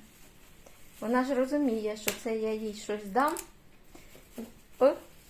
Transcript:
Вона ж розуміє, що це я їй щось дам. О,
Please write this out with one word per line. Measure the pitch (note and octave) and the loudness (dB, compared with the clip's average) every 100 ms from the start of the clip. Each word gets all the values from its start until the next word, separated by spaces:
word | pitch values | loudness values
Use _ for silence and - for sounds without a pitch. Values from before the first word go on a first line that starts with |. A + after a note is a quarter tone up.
| - - - - - - - - - - | -16 -20 -20 -20 -20 -20 -20 -20 -20 -8
Вона | G#3+ B3 | 0 2
ж | B3+ | 2
розуміє, | B3+ C4 D4 C#4 A3 G#3+ G#3+ | 2 2 2 2 0 -2 -4
що | - - | -6 -6
це | A#3 A3+ | -4 -2
я | A3 | -2
їй | G#3+ A3 | -2 -6
щось | G3+ - G#3 | -8 -8 -8
дам. | G#3 G#3+ D4 F4 - - - - - - - - - - A#3 - - - | -2 2 2 0 -10 -18 -20 -20 -20 -20 -20 -20 -18 -14 -14 -16 -10 4
О, | C4 F4 - - - | 4 4 -8 -20 -6